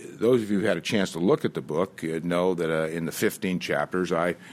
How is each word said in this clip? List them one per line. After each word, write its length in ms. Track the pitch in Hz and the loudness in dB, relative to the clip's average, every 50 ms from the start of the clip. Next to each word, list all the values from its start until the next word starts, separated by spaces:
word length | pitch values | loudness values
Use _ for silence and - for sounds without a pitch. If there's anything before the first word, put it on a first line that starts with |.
| - - - | -16 -14 -8
those 300 | 69 92 117 131 123 107 | 0 4 4 4 4 4
of 80 | 98 | 2
you 80 | 104 98 | 0 2
who 60 | 90 | 2
had 120 | 104 92 85 | 2 0 0
a 40 | |
chance 300 | 78 - - 107 95 90 - | 0 0 0 2 2 0 0
to 60 | 82 | 0
look 260 | 87 101 147 156 - | 2 2 2 2 2
at 80 | 110 - | -2 -4
the 80 | 80 | -4
book, 420 | 67 65 76 80 92 - - - - | -6 -4 0 0 0 -2 -4 -6 -6
uh, 160 | 80 80 82 78 | -4 -4 -2 -2
know 300 | 87 87 87 90 92 92 | 0 0 2 2 2 2
that, 160 | 85 85 80 | 0 0 0
uh, 180 | 80 80 80 80 | 0 0 0 -2
in 180 | 80 85 82 | -2 -4 -4
the 60 | 78 | -4
fifteen 480 | - - 117 104 - - - 95 90 85 | -4 0 0 0 0 0 -4 -2 -2 -2
chapters, 520 | - - 85 71 73 - - 92 92 85 | -2 -2 0 0 0 0 0 -2 0 0
I, 240 | 87 82 85 87 85 - - - | 0 0 2 0 -2 -4 -8 -20